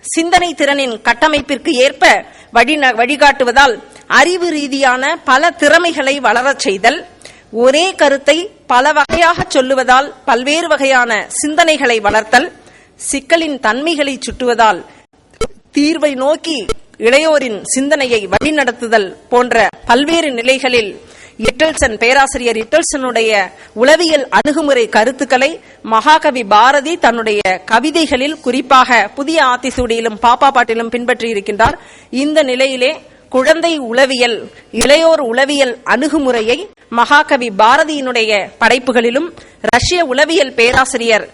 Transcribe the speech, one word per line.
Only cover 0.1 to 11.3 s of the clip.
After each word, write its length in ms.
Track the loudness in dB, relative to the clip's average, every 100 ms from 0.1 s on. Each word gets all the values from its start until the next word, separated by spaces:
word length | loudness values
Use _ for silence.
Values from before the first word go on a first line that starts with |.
| -6 0 0 0
திறனின் 480 | -2 -2 -2 -4 -4
கட்டமைப்பிற்கு 680 | -4 0 0 0 -4 -6 -4
ஏற்ப 560 | 0 0 2 2 2 -2 -20 -4
வழிந-, 380 | 0 2 2 0
வழிகாட்டுவதால் 880 | 0 -2 2 2 2 0 4 4 2 -10 -20 _
அறிவு 420 | 2 2 0 -4
ரீதியான 680 | -4 -6 0 0 0 -2 -4 0
பல 240 | 2 2
திறமைகளை 720 | 0 2 4 2 -2 -4 -2
வளரச் 400 | 0 0 0 -2
செய்தல், 460 | -4 0 0 0 -10 _ -20 -20 _
ஒரே 440 | 0 2 2 0 0
கருத்தை 540 | 0 0 0 -2 -2 _ _
பல 240 | 0 2
வகையாகச் 680 | 0 0 2 0 0 -2 -2
சொல்லுவதால் 560 | 0 0 2 2 2 -8 -2
பல்வேறு 420 | -2 0 -2 0
வகையான 600 | 0 2 2 2 -2 -6